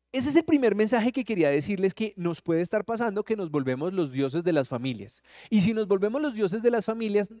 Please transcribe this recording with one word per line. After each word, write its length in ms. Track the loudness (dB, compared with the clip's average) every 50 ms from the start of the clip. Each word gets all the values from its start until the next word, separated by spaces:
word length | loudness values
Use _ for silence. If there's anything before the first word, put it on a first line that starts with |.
| _ _
ese 180 | -6 -4 -2 2
es 60 | 4
el 80 | 4 4
primer 300 | 4 4 4 4 2 2
mensaje 380 | 2 2 2 2 2 0 0
que 120 | -2 -2 -4
quería 280 | -2 0 2 2 4
decirles, 420 | 4 2 0 -2 -2 0 0 -2 0
que 200 | -2 -4 -6 -4
nos 260 | -4 -4 -4 -4 -4
puede 200 | -2 -2 0 0
estar 220 | 0 0 -2 -2 -2
pasando 400 | -2 -4 -2 -2 -2 -2 -4 -4
que 120 | -2 -4
nos 160 | -4 -2 -2
volvemos 420 | -2 -2 -2 -2 -2 -2 -4 -4 -2
los 180 | -2 -2 -2
dioses 320 | -2 -2 -2 -2 -2 -2 0
de 100 | 0 2
las 140 | 2 0 0
familias. 540 | -4 -4 -4 -6 -6 -6 -10 -14 -18 -20 _ _ -20 -20 -6 0
Y 100 | 2 4
si 120 | 4 4 2
nos 140 | 0 0 0
volvemos 320 | 2 2 2 0 0 0
los 140 | -2 -2 -2
dioses 300 | 0 -2 0 0 0 2
de 80 | 2
las 140 | 2 2 0
familias, 440 | -2 -4 -4 -4 -2 0 0 -2 -2 -6 -16